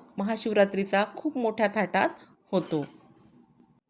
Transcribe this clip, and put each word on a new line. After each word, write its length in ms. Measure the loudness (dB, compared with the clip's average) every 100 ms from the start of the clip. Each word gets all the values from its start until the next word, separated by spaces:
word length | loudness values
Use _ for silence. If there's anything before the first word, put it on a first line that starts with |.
| -10 -6
महाशिवरात्रीचा 880 | -4 -2 0 4 4 2 0 0 0 -4
खूप 220 | -6 -2
मोठ्या 300 | -2 0 0
थाटात 340 | 0 0 2 0 -2 -20 _ -4
होतो. 340 | -4 -2 -4 -4 -12 -20 -20 -20 -20 _ _ _ _